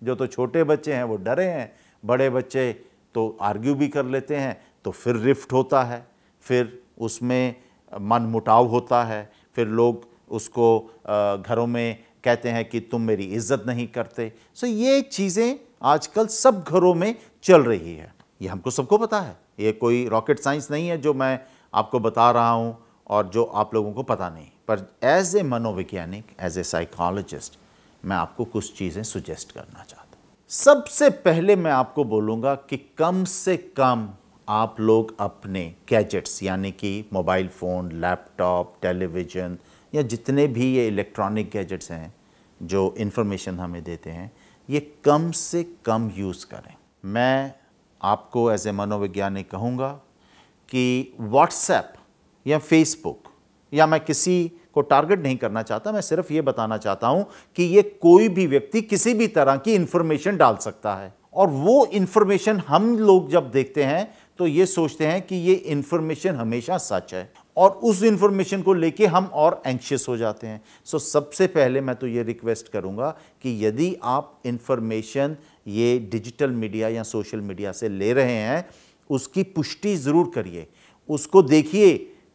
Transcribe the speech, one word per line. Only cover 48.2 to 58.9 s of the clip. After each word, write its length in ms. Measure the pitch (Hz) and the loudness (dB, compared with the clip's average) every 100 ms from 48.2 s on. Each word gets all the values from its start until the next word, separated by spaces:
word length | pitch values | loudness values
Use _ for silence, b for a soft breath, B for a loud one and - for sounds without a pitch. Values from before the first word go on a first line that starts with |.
| - 123 117 | -2 0 2
as 140 | 104 107 | 0 -2
a 40 | |
मनोवैज्ञानिक 800 | 101 104 107 101 95 98 98 92 | -4 -4 -4 -4 -4 -4 -4 -8
कहूँगा 400 | 95 117 123 135 143 _ _ b b b b _ | -8 -6 -4 -6 -10 _ _ b b b b _
कि 440 | 127 123 127 - - | -2 0 0 -4 -8
WhatsApp 760 | 110 131 170 - - 135 - - _ _ _ _ 131 | 0 4 4 2 0 0 -2 -10 _ _ _ _ -2
या 120 | 147 | -2
Facebook, 560 | - 160 151 - 87 - - _ _ _ _ | 4 4 4 0 -8 -10 -16 _ _ _ _
या 140 | 143 156 | 4 4
मैं 120 | 156 | 4
किसी 520 | 156 147 180 180 170 B B | 0 -2 0 0 0 B B
को 80 | 147 | -2
टारगेट 380 | 143 151 156 196 | 2 2 4 0
नहीं 180 | 139 127 | 0 -2
करना 240 | 113 107 | -2 -4
चाहता, 280 | 110 113 208 | -4 -4 -4
मैं 100 | 214 | -4
सिर्फ 300 | 190 160 170 | -2 -4 -2
ये 100 | 151 | -2
बताना 360 | 139 117 110 110 | 0 0 -2 -2
चाहता 300 | 104 98 117 | -2 0 2
हूँ 180 | 165 202 B B - | 0 -2 B B -2
कि 80 | |
ये 180 | 175 196 | 4 4
कोई 480 | 202 - 170 180 220 | 4 2 8 8 8
भी 180 | 180 175 | 2 2
व्यक्ति 340 | 139 - 226 | 2 2 -2
किसी 320 | 220 | 0